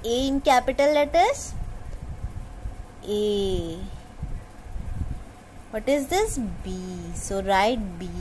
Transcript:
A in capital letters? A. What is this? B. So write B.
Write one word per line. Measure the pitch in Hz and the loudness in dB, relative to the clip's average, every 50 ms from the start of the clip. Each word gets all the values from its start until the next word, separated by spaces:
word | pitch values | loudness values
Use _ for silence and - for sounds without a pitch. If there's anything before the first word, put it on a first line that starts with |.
| - | -2
A | 233 233 247 269 269 | 0 0 2 2 2
in | 277 277 | 2 2
capital | - 302 262 247 247 - 262 - 277 285 302 | 6 6 6 6 6 4 4 4 6 6 6
letters? | 294 294 285 330 330 370 466 554 - - - - - - - - - - - - - - - - - - - - - - - - - - - - - - - - - - | 6 4 4 6 6 6 6 4 0 -4 -8 -6 -6 -6 -6 -6 -8 -8 -8 -8 -8 -8 -8 -8 -8 -8 -8 -8 -8 -10 -10 -10 -8 -8 -8 -8 -8 -12 -14 -14 -10 -6
A. | - 208 208 208 208 202 202 196 190 185 175 165 165 165 170 185 196 - - - - - - - - - - - - - - - - - - - - - - - - - - - - - - - - - - - - - | -2 0 2 2 2 2 2 2 2 2 0 0 -2 -6 -6 -8 -8 -8 -10 -12 -14 -12 -10 -8 -6 -6 -6 -8 -10 -16 -16 -12 -8 -8 -6 -4 -4 -4 -4 -4 -4 -4 -6 -10 -12 -16 -18 -20 -18 -18 -18 -14 -10 -8
What | 220 214 262 | -4 2 4
is | 285 294 269 277 | 4 4 4 4
this? | 349 392 440 440 - 285 226 190 170 160 - | 4 4 4 2 2 0 -2 -2 -4 -6 -6
B. | 190 185 185 185 185 180 175 170 170 170 | -6 -6 -6 -6 -8 -8 -8 -8 -8 -8
So | - - - 196 196 | -6 -4 -2 -2 0
write | 190 190 196 190 202 220 262 226 208 190 175 170 | 2 4 4 6 6 4 4 2 -2 -4 -6 -8
B. | 185 180 175 175 | -8 -8 -6 -6